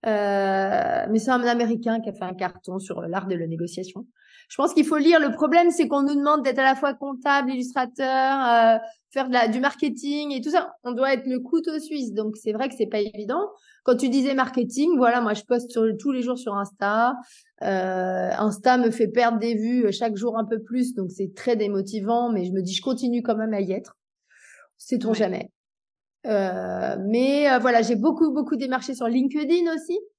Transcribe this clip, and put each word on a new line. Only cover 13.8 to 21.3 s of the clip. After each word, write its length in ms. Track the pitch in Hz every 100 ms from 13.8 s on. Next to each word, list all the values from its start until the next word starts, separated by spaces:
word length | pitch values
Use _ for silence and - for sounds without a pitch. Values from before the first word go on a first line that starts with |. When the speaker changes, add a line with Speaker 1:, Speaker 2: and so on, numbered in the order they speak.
Speaker 1:
Quand 120 | - 247
tu 140 | 262
disais 240 | 262 262
marketing, 560 | 269 254 254 240 262 302 320
voilà, 240 | 240 240
moi, 140 | 226 208
je 80 |
poste 260 | - 240 240
sur, 140 | - 220 214
tous 120 | 285
les 120 | 254
jours 160 | 240 247
sur 160 | 240 202
Insta. 580 | 196 _ 196 214 240 254 254 - _ _
Euh, 680 | - 190 185 185 185 185 185 -
Insta 400 | 214 208 - 254
me 100 | 233
fait 180 | 226 220
perdre 300 | 226 240 226
des 160 | 226
vues, 320 | 226 220 247 220
euh, 60 |
chaque 240 | 196 233 208
jour 200 | 233 226
un 100 | 220
peu 180 | 226
plus. 320 | 220 247 247 247
Donc, 160 | 185
c'est 240 | - 190